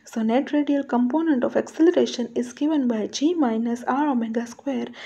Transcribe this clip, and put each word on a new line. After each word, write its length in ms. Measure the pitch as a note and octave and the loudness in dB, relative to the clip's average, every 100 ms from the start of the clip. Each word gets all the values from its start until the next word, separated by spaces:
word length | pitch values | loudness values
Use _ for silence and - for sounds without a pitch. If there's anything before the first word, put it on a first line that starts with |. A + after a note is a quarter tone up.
so 200 | - A3+ | -10 -4
net 280 | A3 A#3+ - | 0 0 2
radial 320 | D4 C#4+ C#4+ | 0 0 0
component 600 | C#4 A#3+ B3 D#4 E4 C4 | 0 0 2 2 2 2
of 120 | A#3+ - | 2 0
acceleration 760 | - - E4 F4 A#3 - A#3 - | -2 4 4 6 2 0 -4 -4
is 180 | A#3+ | -6
given 340 | - D4 D#4 B3 | -4 0 0 0
by 180 | A3 G3+ | -2 -4
G 260 | - D4 F4 | -2 0 2
minus 480 | C4 A3+ A#3 A#3+ | 2 0 -2 -4
R 260 | A#3+ B3+ D4+ | -2 0 0
omega 360 | B3 A3+ A3+ A#3+ | 0 -2 -4 -6
square 400 | - C#4 B3 A#3+ - | -8 -6 -6 -6 -10